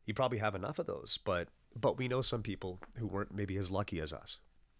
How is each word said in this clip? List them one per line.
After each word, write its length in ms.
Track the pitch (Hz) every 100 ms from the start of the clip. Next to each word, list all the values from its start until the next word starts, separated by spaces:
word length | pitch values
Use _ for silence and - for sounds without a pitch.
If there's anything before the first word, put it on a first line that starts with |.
| -
You 80 |
probably 240 | 104 123 120
have 160 | 107
enough 240 | 98 101 156
of 80 | 165
those, 320 | 78 - - -
but, 220 | 90 82 - _ -
but 220 | 123 104
we 100 | 127
know 140 | 127
some 220 | 123 120
people 360 | 107 92 95 92 - -
who 100 | 110
weren't 260 | 98 104
maybe 240 | 101 95 95
as 140 | 92
lucky 280 | 95 104 85
as 140 | 78
us, 280 | 71 - - - - - _